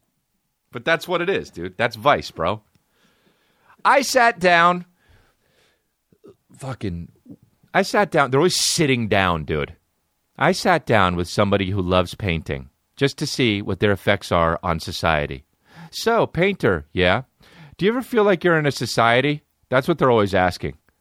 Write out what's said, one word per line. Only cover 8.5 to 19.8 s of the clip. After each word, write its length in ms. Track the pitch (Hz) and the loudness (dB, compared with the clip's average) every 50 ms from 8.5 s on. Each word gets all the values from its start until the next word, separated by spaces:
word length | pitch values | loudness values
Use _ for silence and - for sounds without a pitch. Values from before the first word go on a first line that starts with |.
| - - | 0 0
sitting 480 | - - - - 160 135 131 120 113 | -2 -2 0 0 2 2 0 0 0
down, 360 | 98 104 98 95 90 85 80 73 | 0 2 2 2 2 0 -2 -2
dude. 320 | 82 80 76 69 - - _ _ _ _ _ _ _ _ _ _ _ _ | -4 -4 -4 -4 -6 -10 _ _ _ _ _ _ _ _ _ _ _ _
I 140 | - 135 165 | -2 0 0
sat 340 | 190 - - 202 175 151 - | 0 0 0 0 0 0 0
down 300 | - 120 104 92 90 87 | 0 2 2 2 2 0
with 120 | 85 90 | -2 -4
somebody 440 | - - 110 104 101 101 98 98 90 | -4 0 0 0 2 0 -2 -2 -2
who 100 | 101 101 | -4 -4
loves 320 | 90 87 92 92 90 - - | -2 0 0 0 0 -2 -6
painting 560 | - 110 92 82 80 - - 73 67 64 - _ _ _ _ _ | -8 -4 -4 -4 -4 -4 -6 -10 -10 -10 -16 _ _ _ _ _
just 220 | - 135 135 - | -4 -4 -4 -4
to 80 | - 151 | -4 -8
see 360 | - - - 131 113 101 101 | -6 -4 -2 0 0 0 -2
what 180 | 104 - 98 - | -4 -6 -4 -2
their 120 | 110 104 | 0 0
effects 400 | 101 - - 107 101 98 - - | 0 0 0 -2 -2 -2 -2 -2
are 280 | 98 85 82 82 82 - | 0 2 2 2 0 -2
on 180 | - 90 82 82 | -4 -4 -4 -4
society. 680 | - 92 85 - - 82 78 76 73 69 69 67 - _ _ _ _ _ - - 165 - | -6 -10 -8 -4 -2 0 0 0 -2 -4 -8 -12 -16 _ _ _ _ _ -20 -20 -20 -18
"So, 380 | - - - 226 233 214 143 | -12 -6 -2 0 2 2 0
painter, 580 | - - 160 180 202 190 - - 113 92 78 - _ - | 0 -2 -2 -2 -2 -2 -2 0 0 0 -2 -4 _ -2
yeah? 300 | 90 90 90 95 123 131 _ _ _ _ _ - - - - - | 0 2 2 2 0 -2 _ _ _ _ _ -20 -20 -20 -18 -8
Do 80 | - 165 | -2 -2
you 60 | 208 | 0
ever 120 | 233 262 233 | 0 -2 -4
feel 200 | - 254 214 202 | -2 0 2 2
like 200 | 208 190 151 - | 2 2 2 2
you're 160 | 175 165 156 | 2 2 2
in 60 | 147 | 0
a 40 | 143 | -2
society?" 680 | - - 127 107 - 131 113 117 117 127 135 147 147 147 _ _ _ _ _ - | -4 -4 -6 -4 0 2 2 4 4 2 2 0 -2 -4 _ _ _ _ _ -2
That's 180 | 123 135 | -2 0